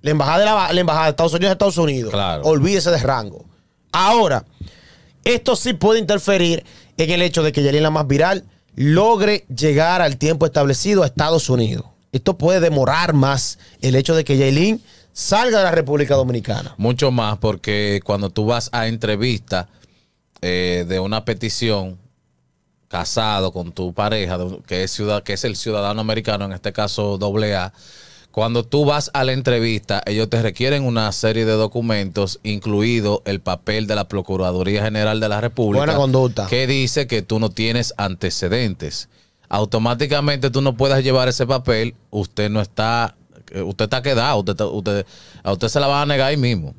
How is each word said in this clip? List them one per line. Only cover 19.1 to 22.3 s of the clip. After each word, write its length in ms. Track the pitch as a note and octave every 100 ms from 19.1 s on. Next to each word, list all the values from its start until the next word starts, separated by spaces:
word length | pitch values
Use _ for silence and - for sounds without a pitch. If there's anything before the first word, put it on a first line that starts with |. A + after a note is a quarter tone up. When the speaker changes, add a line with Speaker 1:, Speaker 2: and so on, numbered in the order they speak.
| G#2 B2 A2 - F#2 F2+ _ _ _ _ _ _ _
Speaker 2:
eh, 460 | F2+ F2+ F2+ F2+ F2
de 100 | F#2
una 280 | F#2+ A2 A2+
petición, 720 | G#2+ A2+ - A#2 G#2 F#2 F#2 - _ _